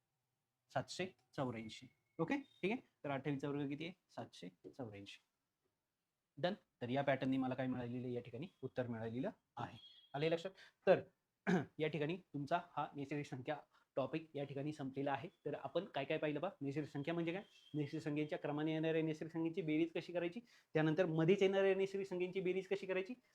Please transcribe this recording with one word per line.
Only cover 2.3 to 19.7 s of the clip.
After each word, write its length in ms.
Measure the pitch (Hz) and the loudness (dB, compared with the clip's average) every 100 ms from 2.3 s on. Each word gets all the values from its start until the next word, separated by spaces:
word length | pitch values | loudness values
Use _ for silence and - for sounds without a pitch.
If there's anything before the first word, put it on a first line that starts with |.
| 277 | -2
ठीक 340 | - _ 185 | -4 _ -2
आहे, 100 | 254 - _ | -2 -6 _
तर 80 | 147 | -4
अठ्ठावीसचा 380 | 135 151 139 143 | -2 0 -2 -2
वर्ग 180 | 143 139 | -2 -2
किती 160 | 143 | -4
आहे? 100 | 165 - _ | -8 -10 _
सातशे 380 | - 117 - 180 - - | -12 -12 -12 -16 -14 -16
चौऱ्याऐंशी. 500 | - 113 101 101 - _ _ _ _ _ _ _ _ _ _ _ - | -10 -10 -10 -14 -16 _ _ _ _ _ _ _ _ _ _ _ -2
डन. 160 | 170 208 _ _ | -2 -2 _ _
तर 80 | 120 | -2
या 120 | 135 | 0
पॅटर्नने 360 | 139 131 135 131 | 2 2 2 0
मला 180 | 131 | 0
काय 120 | 127 127 | -2 -2
मिळालेलं 400 | 127 120 123 127 | -2 -4 -4 -4
आहे? 60 | |
या 80 | 120 | -6
ठिकाणी 260 | 120 117 175 _ | -6 -10 -10 _
उत्तर 260 | 131 - 120 | -6 -4 -4
मिळालेलं 420 | 113 113 120 190 - _ | -4 -4 -2 -4 -6 _
आहे. 220 | - 120 117 - - _ | -8 -8 -10 -20 -20 _
आले 180 | 143 160 | -2 2
लक्षात? 200 | 165 190 - - _ - | 0 -2 -10 -20 _ 6
तर 120 | 151 - _ _ _ | 6 4 _ _ _
<clears throat> 280 | - 180 - - | 2 2 2 -2
या 100 | 156 | -2
ठिकाणी 300 | 160 147 180 | 2 0 -2
तुमचा 420 | - 143 139 175 - 147 | -6 -6 0 0 0 -6
हा 100 | 156 | -6
नैसर्गिक 300 | 143 139 147 | -6 -4 -4
संख्या 320 | 143 135 143 147 - _ _ | -4 -6 -4 -6 -8 _ _
टॉपिक 320 | - 127 160 160 | -2 -2 -2 -6
या 80 | 143 | -6
ठिकाणी 300 | 143 139 147 | -4 -4 -4
संपलेला 380 | 151 135 135 143 | -4 -6 -2 -2
आहे. 180 | 131 165 - | -2 -4 -8
तर 80 | 151 | -8
आपण 320 | 143 - 170 | -6 -2 -2
काय 200 | 202 139 | -2 -4
काय 120 | 135 156 | 0 0
पाहिलं 220 | 156 147 | 2 0
बा? 100 | 180 190 | -2 -2
नैसर्गिक 280 | 139 143 139 | -2 -2 -2
संख्या 240 | 143 143 | -2 -2
म्हणजे 200 | 170 170 | 0 0
काय? 80 | 185 - - - | -2 -8 -20 -6
नैसर्गिक 280 | 147 143 156 | -2 -2 -2
संख्येच्या 360 | 156 147 151 175 | 0 0 0 -2
क्रमाने 340 | 151 147 156 | -2 0 2
येणाऱ्या 300 | 160 160 160 | 2 4 4
नैसर्गिक 320 | 160 156 160 | 2 -2 -4
संख्येची 280 | 165 165 165 | -2 0 0
बेरीज 300 | 156 | 2